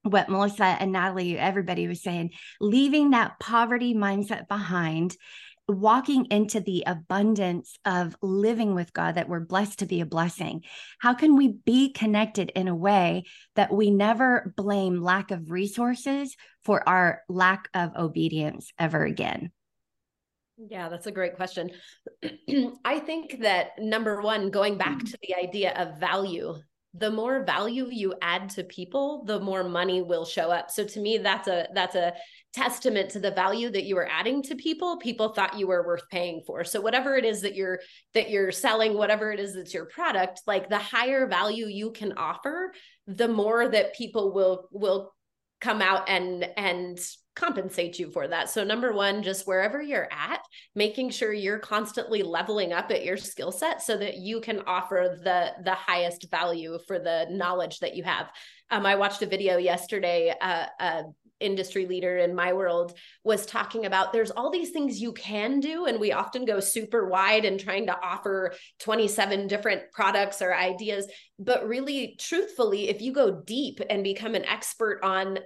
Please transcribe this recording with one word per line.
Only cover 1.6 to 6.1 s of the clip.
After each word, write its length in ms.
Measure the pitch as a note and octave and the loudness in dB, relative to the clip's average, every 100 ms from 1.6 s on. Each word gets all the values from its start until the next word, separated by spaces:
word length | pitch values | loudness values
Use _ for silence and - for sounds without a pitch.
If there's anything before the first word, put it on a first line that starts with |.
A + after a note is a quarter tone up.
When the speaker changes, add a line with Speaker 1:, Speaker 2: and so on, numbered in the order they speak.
| F3 F3 F3 | -2 -2 -2
Speaker 1:
was 140 | F3 | -4
saying, 300 | F#3 F3 E3+ - - - | -4 -4 -4 -8 -20 -4
leaving 520 | G#3 B3 C#4 D4+ C#4+ | 2 4 6 6 6
that 260 | B3 A3 - | 6 4 -2
poverty 540 | - A#3 A#3 A#3+ B3 | 0 2 4 2 2
mindset 540 | A3 G3+ G3 G3+ G#3+ - | 2 2 0 -2 -6 -4
behind, 680 | G3+ F3 F3+ E3 D#3+ F3 - - - - _ - | -4 0 0 0 2 0 -2 -18 -20 -20 _ -2
walking 600 | G3 G#3+ B3 C4+ | 2 6 6 4